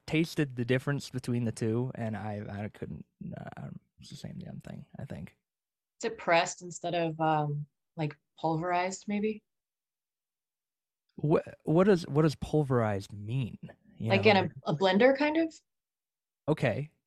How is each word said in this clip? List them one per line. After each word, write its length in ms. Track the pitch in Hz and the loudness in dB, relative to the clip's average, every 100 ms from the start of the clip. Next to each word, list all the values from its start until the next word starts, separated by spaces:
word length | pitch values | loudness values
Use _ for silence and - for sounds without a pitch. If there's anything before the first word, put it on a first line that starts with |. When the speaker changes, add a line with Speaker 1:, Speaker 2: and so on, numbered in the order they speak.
| - | 0
Speaker 1:
tasted 500 | 156 165 - 143 123 | 0 0 0 -2 -2
the 80 | |
difference 460 | 120 127 - 139 - | 0 0 0 -4 -4
between 340 | 127 - 120 | -8 -2 -2
the 80 | 117 | 0
two, 400 | - 113 117 127 | -2 0 0 -2
and 220 | - 110 104 | -4 -6 -6
I, 240 | 107 104 104 | -6 -8 -8
I 180 | 101 104 | -8 -8
couldn't, 360 | - - - - - - - | -10 -12 -12 -14 -16 -12 -12
uh, 320 | - - - - _ _ | -12 -12 -14 -14 _ _
it's 80 | - | -20
the 80 | - | -14
same 220 | - - | -12 -12
damn 240 | - - | -12 -14
thing, 240 | - - - - | -14 -14 -16 -14
I 60 | |
think. 320 | - - - _ _ _ _ _ _ - | -12 -12 -14 _ _ _ _ _ _ -10
Speaker 2:
Is 60 | 226 | -10
it 100 | 226 | -4
pressed 460 | - 170 180 - | 2 4 2 -4
instead 320 | 180 - 175 | -12 -8 -4
of, 260 | 170 165 160 | 0 0 0
um, 460 | 160 156 147 147 147 _ _ - | 2 2 0 -4 -8 _ _ -6
like, 180 | 151 - _ _ | -6 -6 _ _
pulverized, 680 | 160 160 180 175 185 190 - | -2 -2 0 0 -2 -4 -4
maybe? 340 | 202 214 214 _ _ _ _ _ _ _ _ _ _ _ _ _ _ _ _ _ - | -2 -2 -4 _ _ _ _ _ _ _ _ _ _ _ _ _ _ _ _ _ -4
Speaker 1:
What, 420 | 147 170 - - | 2 2 0 -8
what 200 | - 160 | 0 4
does, 240 | 196 180 175 | 6 4 2
what 140 | 139 | 4
does 120 | 160 - | 4 2
pulverized 760 | - 151 135 123 110 98 101 | -2 0 2 2 2 -2 -6
mean? 460 | 104 104 135 110 - - - _ - | -12 -6 -4 -4 -6 -16 -20 _ -6
You 100 | - | 2
Speaker 2:
Like 160 | 196 | 4
Speaker 1:
know, 60 | 214 | 6
Speaker 2:
in 60 | 196 | 6
a, 20 | |
Speaker 1:
like 120 | 175 - | 4 -2
Speaker 2:
a 100 | - | -4
blender, 400 | 151 190 190 254 269 | 2 4 6 6 6
kind 180 | 294 320 | 2 2
of? 160 | 320 - _ _ _ _ _ _ _ _ - | 0 -4 _ _ _ _ _ _ _ _ -4
Speaker 1:
Okay, 400 | 156 131 104 147 _ | 0 0 0 -6 _